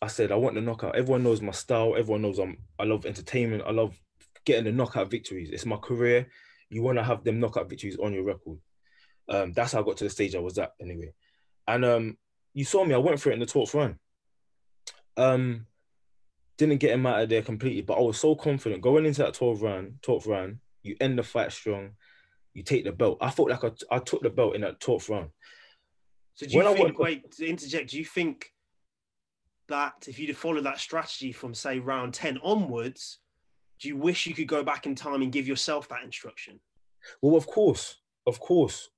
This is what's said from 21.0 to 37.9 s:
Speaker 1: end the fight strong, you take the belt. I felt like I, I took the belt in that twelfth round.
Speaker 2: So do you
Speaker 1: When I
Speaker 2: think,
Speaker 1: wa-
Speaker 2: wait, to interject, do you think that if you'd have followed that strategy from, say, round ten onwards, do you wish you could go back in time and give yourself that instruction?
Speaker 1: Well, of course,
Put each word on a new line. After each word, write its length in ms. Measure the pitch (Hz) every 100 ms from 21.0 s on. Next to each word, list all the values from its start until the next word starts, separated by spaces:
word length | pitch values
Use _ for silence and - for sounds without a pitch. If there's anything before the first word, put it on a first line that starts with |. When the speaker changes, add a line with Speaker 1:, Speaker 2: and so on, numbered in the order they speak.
Speaker 1:
end 160 | 135 123
the 60 |
fight 300 | 113 117 -
strong, 400 | - 110 101 98 104 _ _ _ _ _
you 100 | -
take 220 | 90 131
the 80 | 95
belt. 260 | 90 110 -
I 100 | 127
felt 200 | 151 143
like 140 | 123
I, 80 | 113 - -
I 80 | 123
took 240 | - -
the 80 | 117
belt 240 | 117 113
in 60 | 107
that 180 | 98 -
twelfth 300 | - 104 -
round. 220 | 104 80 - - - - _ _ _ _ _ _
Speaker 2:
So 120 | - 143
do 60 |
you 60 | 127
Speaker 1:
When 80 | 202
I 60 |
Speaker 2:
think, 240 | 196 165 151
Speaker 1:
wa- 80 | 165
Speaker 2:
wait, 260 | 143 -
to 140 | - 160
interject, 440 | 170 143 160 131
do 80 | 143
you 60 |
think 480 | 160 180 165 131 - _ _ _ _ _ _ _ _ _ _ _ -
that 380 | 143 139 - -
if 120 | 131
you'd 100 | 151
have 100 | 139
followed 260 | 165 156
that 140 | 139 139
strategy 540 | - 160 156 - 131
from, 220 | 120 127
say, 240 | 113 143 127
round 340 | 127 131 123
ten 240 | 131 160 131
onwards, 720 | 175 214 165 117 123 - - - _ _ _ _ _ -
do 80 | 143
you 80 | 139
wish 300 | 165 180 170
you 80 |
could 120 | 131 143
go 160 | 151
back 240 | 139 143 147
in 80 |
time 280 | 135 147 139
and 100 | 131
give 160 | 139 131
yourself 400 | 131 - 147 143
that 160 | 123
instruction? 560 | 127 - 117 - - 101 _ _ _ _ - -
Speaker 1:
Well, 140 | 143 160
of 100 | 151
course, 500 | 220 202 113 -